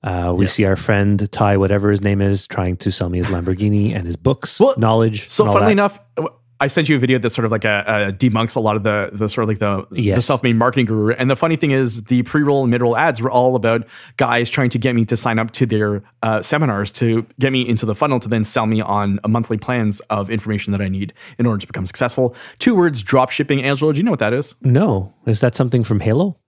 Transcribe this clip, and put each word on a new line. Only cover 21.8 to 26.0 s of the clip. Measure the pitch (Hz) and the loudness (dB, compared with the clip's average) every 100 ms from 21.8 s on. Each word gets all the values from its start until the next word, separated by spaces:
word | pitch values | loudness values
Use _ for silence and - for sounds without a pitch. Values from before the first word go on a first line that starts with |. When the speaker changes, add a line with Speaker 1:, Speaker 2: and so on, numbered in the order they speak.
| 95 | -8
Speaker 2:
successful. | - 123 - 127 - - - | -4 -4 0 -2 -2 -20 -2
Two | - | 2
words, | 214 175 135 | 4 2 0
drop | 98 135 127 | 0 2 2
shipping. | - 147 139 | 0 -2 0
Angelo, | 135 139 156 | 0 0 0
do | 143 | 0
you | |
know | 214 | 0
what | 160 | 0
that | 107 | 0
is? | 123 147 - | -2 -4 -4
Speaker 1:
No. | 135 123 202 101 95 _ - | 2 2 4 0 -4 _ -4
Is | 110 | 0
that | 127 | 0
something | - 127 123 | 0 0 0
from | 110 107 | 0 0